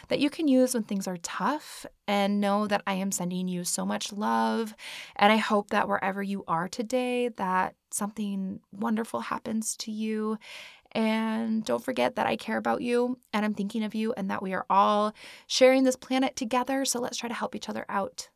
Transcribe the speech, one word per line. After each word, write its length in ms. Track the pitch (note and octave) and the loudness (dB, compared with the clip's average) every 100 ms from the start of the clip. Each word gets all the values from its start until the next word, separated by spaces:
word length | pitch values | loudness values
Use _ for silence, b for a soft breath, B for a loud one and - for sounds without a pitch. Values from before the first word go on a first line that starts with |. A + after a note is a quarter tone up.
| B | B
that 100 | B3+ | 0
you 100 | C#4+ | 0
can 200 | - D#4 | 2 4
use 260 | B3+ B3+ | 6 6
when 80 | B3 | 2
things 240 | G#3+ G3 F#3+ | -2 -4 -4
are 120 | F3 | -8
tough. 680 | - - F#3+ D4+ - - - _ - | -8 -2 -2 -2 -6 -14 -16 _ -2
And 320 | G3+ G3+ G3+ | 2 4 4
know 260 | G3+ G3+ G#3 | 4 2 2
that 160 | G3+ - | 0 0
I 80 | |
am 180 | F#3+ G3 | -2 -2
sending 340 | F#3+ F3 F3+ F#3 | -2 -2 -2 -2
you 160 | F3+ | -4
so 240 | F3 - F#3 | -4 -2 -2
much 260 | G#3 - | -2 -4
love. 640 | G3+ A3 A3+ A3+ A3 A3 A3 B B B | -4 0 2 2 0 -4 -8 B B B
And 180 | B G3+ | B 6
I 40 | G#3+ | 6
hope 340 | G#3+ G#3 G3+ | 4 0 2
that 160 | G#3 G3+ | 0 2
wherever 360 | G3+ G3 G3 | 0 0 -2
you 200 | G3 G3 - | -4 -4 -2
are 200 | E3 F#3+ | -2 -2
today, 600 | - A3 B3+ B3 B3 A#3+ A3+ | -4 -2 -2 0 0 -2 -2
that 400 | F#3+ F#3 F#3 - _ | 0 0 0 -4 _
something 680 | - G#3 A3 G3+ G3 F#3+ G3 _ | -4 -4 -4 -4 -4 -4 -8 _
wonderful 480 | G3 A#3 G#3+ A3+ A#3 | -4 -2 0 -2 -4
happens 560 | A3 A3+ A#3 A3 A3 - | -4 -6 -4 -4 -4 -6
to 140 | - | -6
you. 440 | G#3+ A3 A3 G#3+ A3 B B B B B | -4 -2 -2 -2 -4 B B B B B
And 720 | - A3 A3 A3 A3 A3+ A3 | -2 0 0 0 -2 0 -2
don't 200 | A3 A#3 | 0 -2
forget 320 | A#3 B3 A#3+ A#3 | -2 0 0 2
that 100 | - | 0
I 100 | A3 | 0
care 200 | - A3 | -2 -2
about 240 | A3+ A3+ | 0 -2
you 380 | A#3+ A#3+ B3 B3+ _ | 0 0 0 -4 _
and 120 | G#3+ | -2
I'm 100 | G#3+ | 0
thinking 300 | G#3 G3+ A3+ | -2 -4 -2
of 100 | G#3+ | -4
you 200 | G#3+ A3 - | -2 -2 -2
and 140 | G3 | -4
that 120 | G#3 | -4
we 100 | F#3+ | -4
are 120 | F#3 - | -4 2
all 460 | F#3+ G#3 G#3 G#3+ - B B B | 4 6 4 2 -4 B B B
sharing 380 | - B3+ C4 | 6 8 8
this 120 | C4 B3+ | 6 2
planet 380 | - C4 B3+ | 0 0 0
together. 500 | - A3+ B3+ B3+ C4+ | -2 -2 0 0 0
So 160 | C4 A#3+ | 0 -2
let's 180 | B3+ B3 | -4 -6
try 100 | A#3 | -6
to 60 | |
help 200 | A#3+ G#3 | -4 -6
each 140 | G#3+ - | -6 -8
other 160 | G#3+ - | -8 -4
out 420 | G3+ G3 - - | -4 -4 -6 -16